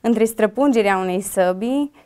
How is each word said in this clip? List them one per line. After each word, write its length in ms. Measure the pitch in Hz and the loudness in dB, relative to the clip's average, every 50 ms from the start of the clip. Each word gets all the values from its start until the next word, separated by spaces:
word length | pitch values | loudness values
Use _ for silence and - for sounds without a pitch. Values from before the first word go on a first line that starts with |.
între 240 | - 226 233 220 226 | -2 0 2 2 2
străpungerea 720 | 220 226 - 214 202 208 254 277 294 240 226 208 202 196 | 2 0 0 -2 -2 0 0 0 2 2 2 2 0 0
unei 240 | 185 185 185 180 196 | 0 -2 -2 -4 -4
săbii 720 | 190 - - 196 180 180 185 185 220 240 262 285 285 285 - _ _ | -6 -4 -2 0 0 0 0 -2 -4 -4 -2 -4 -4 -6 -8 _ _